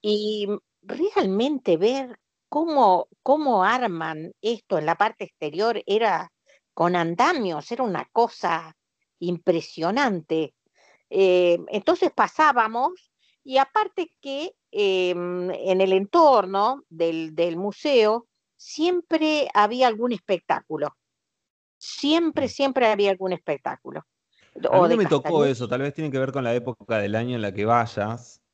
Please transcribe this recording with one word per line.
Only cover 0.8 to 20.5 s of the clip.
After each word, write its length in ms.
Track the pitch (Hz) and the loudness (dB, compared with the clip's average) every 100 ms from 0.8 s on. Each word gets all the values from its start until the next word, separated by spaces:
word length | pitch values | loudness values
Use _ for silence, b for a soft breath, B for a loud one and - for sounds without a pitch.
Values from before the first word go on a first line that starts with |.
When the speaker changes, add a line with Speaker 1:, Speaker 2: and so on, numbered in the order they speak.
Speaker 1:
realmente 960 | 196 240 370 415 226 190 254 285 - 165 | _ -4 -2 0 0 0 -2 -2 0 2
ver 420 | 202 269 254 240 _ _ _ | 2 0 -6 -14 _ _ _
cómo, 580 | 294 330 294 220 180 - _ | -4 0 4 4 4 0 _
cómo 420 | - 294 294 220 | 0 0 2 2
arman 680 | 185 247 240 170 160 156 160 - | 2 2 -2 -4 -6 -8 -12 -8
esto 380 | 208 233 _ 180 | -6 -6 _ -4
en 60 | 151 | -2
la 80 | 165 | 0
parte 300 | 214 220 185 | 0 -2 -14
exterior 580 | _ 151 156 220 214 - | _ -10 -4 -2 -2 -2
era 460 | 202 220 170 175 _ b b _ | 0 0 -2 -6 _ b b _
con 220 | - 170 180 | -2 0 0
andamios, 760 | 165 170 269 349 208 156 - | -2 0 0 2 -2 -6 -8
era 120 | 240 | -6
una 240 | 247 170 135 | -4 -4 -4
cosa 640 | - 233 - 180 165 160 _ _ _ _ _ | 0 0 0 -4 -4 -6 _ _ _ _ _
impresionante. 1400 | 175 175 - 170 151 - 160 220 277 185 156 160 156 _ _ b b b b | -6 -4 0 0 0 -6 -4 0 0 -2 -4 -4 -4 _ _ b b b b
Eh, 500 | 185 190 180 175 175 - | 2 4 4 4 2 -2
entonces 420 | - - 349 359 - | -4 0 0 0 0
pasábamos, 960 | 214 - 311 254 220 226 277 370 _ _ _ _ | -2 2 2 4 0 0 -4 -4 _ _ _ _
y 140 | - 262 | -4 0
aparte 520 | 269 427 427 - 330 _ | 0 0 -2 -4 -8 _
que, 340 | 277 269 330 - _ | -10 -8 -8 -12 _
em, 800 | - 202 190 180 175 175 180 180 | -2 0 2 0 -2 -4 -6 -6
en 300 | - 180 185 | -6 -2 2
el 120 | 190 | 4
entorno 880 | 190 202 339 311 254 185 196 214 277 _ | 2 2 4 6 6 2 0 0 -2 _
del, 440 | 160 165 165 160 156 | -4 -2 -2 -8 -2
del 200 | 170 165 | -2 -2
museo 680 | 196 196 302 277 214 226 226 _ _ _ | -6 -6 0 4 4 2 -4 _ _ _
siempre 880 | - - 330 359 - 320 311 302 277 | -20 -4 -2 -2 -2 -2 0 0 0
había 340 | - 208 247 254 | 2 2 4 2
algún 240 | 214 240 | 2 -2
espectáculo. 840 | 226 _ 185 _ | -4 _ -4 _